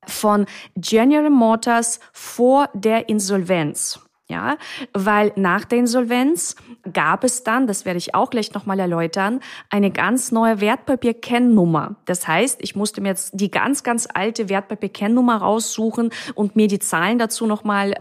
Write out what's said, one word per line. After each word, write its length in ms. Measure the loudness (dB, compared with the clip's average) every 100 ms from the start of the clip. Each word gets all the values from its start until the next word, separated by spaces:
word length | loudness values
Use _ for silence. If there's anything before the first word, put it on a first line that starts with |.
| -14
von 400 | -2 2 2 0 -6 -14 -10
General 540 | 0 4 4 4 4
Motors 680 | 4 4 2 2 0 0 -8 -14
vor 560 | -20 -14 2 4 4 2
der 360 | 0 0 0 0
Insolvenz, 920 | -2 0 -2 0 0 0 -4 -8 -10 _ _ _
ja, 280 | -8 -4 -6 -8 -14 -8
weil 400 | -4 2 2 2 2
nach 280 | 0 0
der 140 | 0 0
Insolvenz 800 | 2 0 0 0 2 0 -4 -10 -18 -16 -6
gab 300 | -2 0 2
es 220 | 0 -2
dann, 240 | -2 0 0
das 160 | -2
werde 140 | -4 -6
ich 180 | -2 -2
auch 120 | 0
gleich 240 | -2 -4
nochmal 260 | -8 -4 -2
erläutern, 580 | 0 -2 -2 -2 -2 -4 -8 -20 -4
eine 220 | 0 0
ganz 400 | 2 0 0 0
neue 280 | 2 2 2
Wertpapierkennnummer. 1300 | 0 0 -2 0 0 -2 -2 2 6 6 4 2 -2 -10 -6
Das 200 | -6 -2
heißt, 320 | 0 0 -2
ich 140 | -8
musste 260 | -6 -6 -4
mir 100 | -4
jetzt 240 | -4 -6
die 180 | -4 -2
ganz, 320 | 0 0 -2
ganz 240 | -2 -4 -4
alte 360 | -4 -4 -4 -2
Wertpapierkennnummer 880 | -4 -4 -8 -8 -4 0 2 4 2
raussuchen 720 | 2 0 -2 -4 -2 -2 -4 -4 -12
und 220 | -4 0 2
mir 100 | 2
die 140 | 2
Zahlen 400 | -2 0 0 0
dazu 260 | -2 -2 -2
nochmal 480 | -2 -2 -2 -2 -2